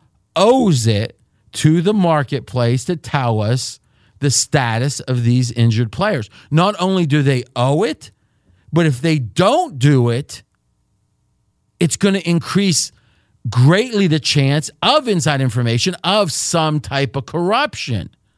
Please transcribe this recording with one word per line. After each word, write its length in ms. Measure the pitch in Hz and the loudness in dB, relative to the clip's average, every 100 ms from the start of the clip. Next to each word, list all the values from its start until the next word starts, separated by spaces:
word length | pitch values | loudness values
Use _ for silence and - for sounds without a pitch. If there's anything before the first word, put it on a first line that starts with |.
| _ _ _ 160 | _ _ _ 0
owes 520 | 208 262 220 139 113 | 2 4 4 2 2
it 320 | 104 113 - _ _ _ | 0 -4 -10 _ _ _
to 300 | - 156 165 | -2 2 2
the 100 | 175 | 2
marketplace 920 | 214 175 151 131 139 - 127 120 123 - | 0 2 0 -2 -6 -6 -2 0 0 -2
to 100 | 175 | -8
tell 440 | - 143 123 110 | -4 -2 0 0
us 400 | 104 127 - - _ _ _ - | 0 -2 -4 -14 _ _ _ -6
the 140 | 143 | -2
status 680 | - - 151 120 113 139 - | -2 -2 -2 0 -2 -2 -4
of 220 | - 123 | -4 -2
these 280 | 117 123 120 | 2 2 0
injured 400 | - 117 110 117 | 2 2 2 -2
players. 400 | - 202 160 104 - - | -2 -2 -2 -6 -14 -2
Not 240 | 156 190 190 | 0 2 0
only 260 | 185 190 160 | 0 0 0
do 160 | 151 | 2
they 220 | 139 131 - 120 | 2 0 -2 -2
owe 280 | 127 147 | 0 0
it, 260 | 214 - - _ _ _ _ _ _ | -2 -4 -12 _ _ _ _ _ _
but 140 | 160 165 | 0 0
if 140 | 123 | 0
they 180 | 165 156 | 0 0
don't 580 | 110 120 190 311 339 147 | -2 0 2 2 0 0
do 320 | 139 135 120 | 2 4 2
it, 320 | 120 151 - _ _ _ _ _ _ _ _ _ _ _ _ _ - | 0 -6 -16 _ _ _ _ _ _ _ _ _ _ _ _ _ -4
it's 160 | 170 - | -2 0
gonna 280 | 202 196 165 | 0 0 0
increase 640 | 170 - 185 196 156 - _ _ _ _ _ 113 | -2 0 0 0 0 -4 _ _ _ _ _ -6
greatly 580 | 120 131 185 254 214 185 | 2 4 4 2 0 2
the 120 | 151 | 0
chance 520 | - 151 135 147 - - | 0 0 2 0 -4 -4
of 260 | 190 302 254 | 0 2 2
inside 340 | 185 156 139 | -2 0 0
information 540 | 131 113 120 117 190 175 | 0 0 0 0 -2 -4
of 280 | 170 214 185 | -2 0 0
some 480 | - - 170 156 151 | -2 -4 0 0 -2
type 360 | - 139 135 139 | -2 -2 -2 -4
of 100 | - | -8
corruption. 840 | 160 175 226 294 - - 107 - _ _ | -4 -2 -2 -2 -6 -8 -6 -8 _ _